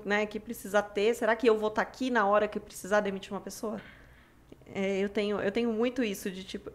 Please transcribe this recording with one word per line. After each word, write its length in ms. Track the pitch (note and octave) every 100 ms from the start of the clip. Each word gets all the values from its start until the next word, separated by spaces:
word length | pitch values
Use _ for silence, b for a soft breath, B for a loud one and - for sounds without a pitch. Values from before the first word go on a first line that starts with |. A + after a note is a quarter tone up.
| G3
né, 200 | G#3 G#3+
que 140 | G#3+
precisa 420 | A3+ A3+ G3 G3+
ter, 320 | G3+ G3+ G#3
será 220 | A#3 G#3+ A3+
que 120 | A#3+
eu 100 | A3
vou 120 | G#3+
tá 120 | G#3+
aqui 280 | F#3 - B3+
na 160 | A#3 G3+
hora 220 | G#3 G#3
que 120 | G#3
precisar 420 | - - F#3 G#3
demitir 320 | G3+ G3 -
uma 80 | F#3+
pessoa? 400 | G3 - A3 G#3+ B B B B B B B - -
É, 260 | F#3+ G3 G3
eu 100 | G3+
tenho, 320 | G#3 G#3 G3+
eu 100 | G3+
tenho 220 | G#3+ A#3
muito 300 | G#3+ B3 B3
isso 260 | A3+ G3 G#3
de, 120 | F#3
tipo, 280 | F#3 G3+ -